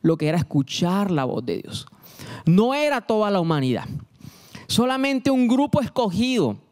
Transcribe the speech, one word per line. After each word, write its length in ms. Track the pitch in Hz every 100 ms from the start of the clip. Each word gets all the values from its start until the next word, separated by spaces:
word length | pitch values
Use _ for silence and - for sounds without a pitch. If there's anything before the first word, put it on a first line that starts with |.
lo 140 | 165 160
que 100 | 151
era 100 | 170
escuchar 720 | - 147 131 - 175 190 202
la 160 | 160 127
voz 180 | -
de 200 | 123 87
Dios. 240 | - - - - - - - - -
No 300 | 180 233 277
era 260 | 294 269
toda 300 | - 220 208
la 80 | 202
humanidad, 480 | 165 156 131 110 - - - _ - - - - -
solamente 640 | - 247 262 269 269 277
un 160 | 262 247
grupo 340 | 254 285 294
escogido. 760 | 226 - 226 175 247 247 135 101 _